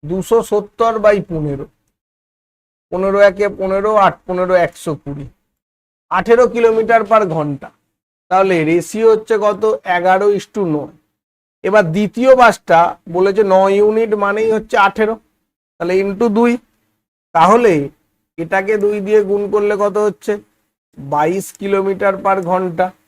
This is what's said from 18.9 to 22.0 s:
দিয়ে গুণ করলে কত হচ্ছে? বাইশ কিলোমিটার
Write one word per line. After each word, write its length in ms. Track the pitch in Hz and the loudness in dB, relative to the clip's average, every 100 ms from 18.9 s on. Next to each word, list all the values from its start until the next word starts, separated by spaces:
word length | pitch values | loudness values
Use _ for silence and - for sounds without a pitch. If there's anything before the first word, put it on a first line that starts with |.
| 208 196 | -2 0
দিয়ে 140 | 214 202 | 0 2
গুণ 120 | 202 202 | -2 -2
করলে 220 | 208 208 208 | -2 0 0
কত 140 | 208 196 208 | -2 0 -2
হচ্ছে? 260 | 202 - 202 _ _ _ _ _ - | -4 -8 -8 _ _ _ _ _ -20
বাইশ 480 | 139 147 156 190 185 - | -6 -2 -2 -2 -8 -10
কিলোমিটার 540 | 196 196 196 196 | -4 -2 -2 -2